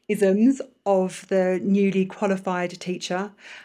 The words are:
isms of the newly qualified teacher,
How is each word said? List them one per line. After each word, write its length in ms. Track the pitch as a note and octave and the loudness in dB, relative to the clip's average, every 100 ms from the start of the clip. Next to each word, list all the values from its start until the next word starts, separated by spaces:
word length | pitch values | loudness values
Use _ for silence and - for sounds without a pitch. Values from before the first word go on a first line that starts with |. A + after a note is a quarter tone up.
| - | -6
isms 540 | G3+ G3 G3 A#3 C4+ - _ - | 2 2 4 4 2 -4 _ 0
of 420 | G3 F#3 - - | 0 0 -6 -2
the 320 | F#3+ F#3 F#3 | 0 2 0
newly 440 | G3 G3 G3 F#3+ F#3+ | 2 2 2 2 -2
qualified 640 | - G#3 F#3+ F#3+ F3+ F3+ F3 | -2 -2 -2 -2 -4 -4 -6
teacher, 540 | F3+ F3+ - F3+ G#3 - - - | -8 -8 -4 -4 -6 -10 -20 -20